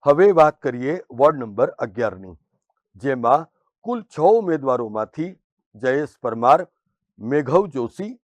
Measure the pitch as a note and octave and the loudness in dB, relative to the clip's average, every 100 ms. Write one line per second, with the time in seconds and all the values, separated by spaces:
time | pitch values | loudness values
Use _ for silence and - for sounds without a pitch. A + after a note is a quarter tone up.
0 | - D3 G3 F3 D3+ - C#3+ A#2+ C3 F3 | 2 4 4 6 4 2 -6 -6 -6 -6
1 | - A#2+ C#3+ D#3 A#2 G2+ C#3+ - B2 G2 | -10 0 2 2 -8 -2 -2 -2 -10 -4
2 | A2+ F#2 F#2+ F2 _ _ _ _ _ G2+ | -6 -6 -18 -20 _ _ _ _ _ _
3 | C3+ C3 A#2 C#3+ D#3+ _ _ _ - A#3+ | -6 -2 2 2 0 _ _ _ -8 -8
4 | G#3 - E3 A3+ F#3+ D#3+ C3+ B2 A#2 G#2+ | -8 0 2 4 2 -2 -2 -4 -4 -6
5 | G#2+ - E3+ F3+ _ _ _ A2 B2+ C3+ | -8 -8 -12 -12 _ _ _ -8 -4 -2
6 | D3+ _ B2 A2+ A#2 D#3 E3+ _ _ _ | -4 _ -8 -2 4 4 2 _ _ _
7 | _ _ G#2+ C#3+ C#3 D#3+ G3+ - A#2 - | _ _ -4 -4 0 0 0 -6 -8 -8
8 | G#3 B3 | -14 -14